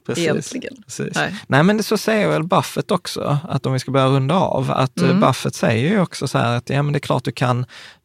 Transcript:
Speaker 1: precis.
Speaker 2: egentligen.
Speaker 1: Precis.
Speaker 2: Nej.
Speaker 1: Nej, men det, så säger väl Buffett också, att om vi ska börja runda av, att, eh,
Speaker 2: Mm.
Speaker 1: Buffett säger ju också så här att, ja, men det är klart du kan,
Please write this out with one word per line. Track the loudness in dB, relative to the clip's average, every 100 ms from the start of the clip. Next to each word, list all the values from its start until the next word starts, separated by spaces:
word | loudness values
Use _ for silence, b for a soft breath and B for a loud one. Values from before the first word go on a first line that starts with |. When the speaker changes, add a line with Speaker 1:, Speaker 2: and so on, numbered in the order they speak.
| -6
Speaker 1:
precis. | -2
Speaker 2:
egentligen. | 0 -2 -4 -10 -10 -14
Speaker 1:
Precis. | -14 -8 -4
Speaker 2:
Nej. | -4 -4 -6 0
Speaker 1:
Nej, | 4
men | 4 2
det, |
så | 0 0
säger | 2 2 2
väl | 0
Buffett | 2 0 0 -4 -2
också, | -2 -4 -6 -2 -2 -2
att | -4 -2
om |
vi | -2
ska | 0
börja | 2 4
runda | 2 2
av, | 2 2 0 0
att, | 0 0 2
eh, | 2
Speaker 2:
Mm. | 4
Speaker 1:
Buffett | 4 2 -4
säger | -2 0 2 2
ju | 0
också | 0 -4 -4
så | 0
här | 0 -2
att, | -2
ja, | -2
men | 0
det | -2
är |
klart | -2 -2
du | -4
kan, | -2 0 0 -4 B B B